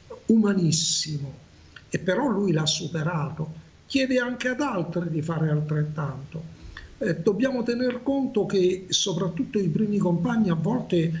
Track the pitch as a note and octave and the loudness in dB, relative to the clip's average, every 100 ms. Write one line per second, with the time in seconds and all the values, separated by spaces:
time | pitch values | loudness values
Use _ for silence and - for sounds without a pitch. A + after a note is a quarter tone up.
0 | - - - A3+ G3+ F#3+ D#3+ - - - | -18 -4 4 6 6 4 4 2 0 -2
1 | D#3 C#3+ C#3 - - - - - - E3 | -4 -6 -8 -12 -20 -20 -20 -20 -8 -4
2 | E3+ F#3+ C#4 G3+ G3+ D#3 D3+ - E3 D#3+ | 0 0 2 2 2 2 0 -2 -4 -4
3 | D3+ E3 - - D#3+ - - - - C4+ | -2 -2 -4 -6 -8 -10 -18 -20 -4 0
4 | C4 B3+ B3 A#3+ B3+ B3+ C#4+ G3 D#3+ F3 | 2 0 0 -2 -2 -2 -2 -2 -2 -2
5 | E3+ D#3 D#3 E3 D#3+ D3+ D3+ D3+ D3+ - | -2 -2 -2 0 2 0 0 0 -2 -2
6 | C#3+ B2+ - D#3+ - - - - - - | -6 -6 -10 -12 -14 -16 -18 -16 -16 -4
7 | G#3+ E3 G#3+ G3+ C4 B3 A3+ A#3+ B3+ A#3+ | -2 2 2 2 2 0 0 0 0 -2
8 | - C#4 B3+ G#3 F3+ G3 F3+ F#3+ - - | -2 0 0 0 2 2 2 2 -2 -2
9 | G3+ E3 F#3 - C4 G#3+ F3+ G#3+ G#3 G3+ | 0 -2 -2 -2 -2 0 2 2 2 2
10 | F3 F3 B3+ A3+ G3 D#3+ D#3+ B3 - F3 | 2 2 2 2 2 2 2 0 2 2
11 | E3 - | 2 -2